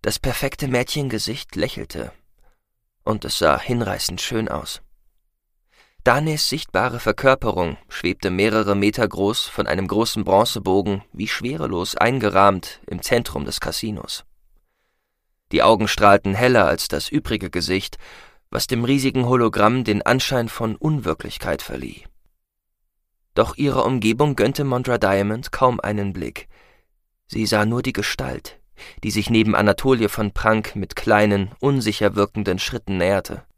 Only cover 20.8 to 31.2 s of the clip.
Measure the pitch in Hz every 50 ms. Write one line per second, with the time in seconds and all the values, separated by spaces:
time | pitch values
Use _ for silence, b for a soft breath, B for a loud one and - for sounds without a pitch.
20.8 | - 156 156 143 - 82 78 - - - - - - 92 76 - - - - 65
21.8 | 64 - - - - - _ _ _ _ _ _ _ _ _ _ _ _ _ _
22.8 | _ _ _ _ _ _ _ _ _ _ _ - - - - - 147 143 127 131
23.8 | - 107 131 123 104 110 113 123 147 151 135 - 104 120 - - 147 135 127 123
24.8 | 127 127 123 117 107 98 98 98 101 101 110 120 - - - - 135 127 120 -
25.8 | - - 107 104 101 98 90 92 - - - - - b b b b b b b
26.8 | b b b _ _ _ _ _ _ _ - 113 110 104 - 107 107 107 117 123
27.8 | - 131 - 98 104 - - - 131 131 - - _ - - - _ _ B B
28.8 | B B B B - 110 90 107 101 - 117 110 110 107 104 - 104 104 98 -
29.8 | - 135 131 117 113 101 - - 107 101 - - - 113 110 110 107 - - 107
30.8 | 95 - - - - 113 110 104